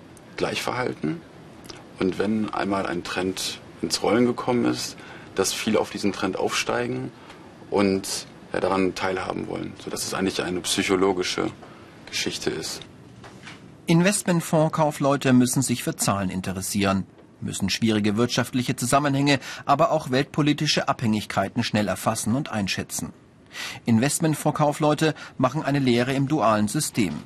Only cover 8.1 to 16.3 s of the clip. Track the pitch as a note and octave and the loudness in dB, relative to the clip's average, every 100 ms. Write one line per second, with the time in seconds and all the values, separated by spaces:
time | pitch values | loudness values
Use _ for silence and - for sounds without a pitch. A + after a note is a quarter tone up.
8.1 | - - - - F#2 F#2 F#2+ F#2 F2+ F#2+ | -8 -8 -18 -8 -2 0 2 0 0 -2
9.1 | F#2 F#2 - - F2 F2 - - - - | -2 -4 -6 -6 -6 -8 -10 -10 -6 -4
10.1 | - G2 - F2 F2+ - - G2 F#2 G2 | -2 -2 -2 -4 -4 -2 -2 2 4 4
11.1 | F2+ F2+ - F2+ - - - - - - | 2 -2 -2 -4 -4 -18 -20 -20 -20 -10
12.1 | - - - - - - - - - - | -6 -4 -4 -4 -4 -8 -10 -14 -20 -20
13.1 | - - - - - - - - E3+ F3 | -20 -20 -20 -20 -20 -20 -14 2 4 4
14.1 | - - E3+ - D#3+ D#3 - D3+ - C#3 | 2 0 0 2 2 2 2 0 2 2
15.1 | C#3 C3+ B2+ B2 C#3 B2+ B2 E3 - - | 2 6 6 6 2 0 -2 -2 -2 0
16.1 | G2+ F#2+ | 0 0